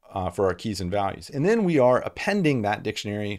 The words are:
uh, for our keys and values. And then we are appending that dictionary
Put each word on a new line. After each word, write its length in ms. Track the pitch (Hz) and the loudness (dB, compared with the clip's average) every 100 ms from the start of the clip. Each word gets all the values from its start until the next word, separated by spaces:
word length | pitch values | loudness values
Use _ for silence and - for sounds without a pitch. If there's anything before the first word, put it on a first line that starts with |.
| _ | _
uh, 160 | 98 92 | -6 -4
for 160 | 87 | 0
our 100 | 98 | 0
keys 280 | 90 117 95 | 0 -6 -6
and 80 | 90 | -4
values. 400 | 101 98 - - | -2 -2 -6 -10
And 160 | 143 165 | -2 2
then 180 | 233 | 2
we 140 | 190 156 | 2 4
are 240 | 123 123 | 6 4
appending 580 | - - - 202 160 131 | 0 -6 -2 2 2 2
that 220 | 104 104 | 0 -2
dictionary 560 | - 104 107 104 104 | -4 -6 -6 -4 -6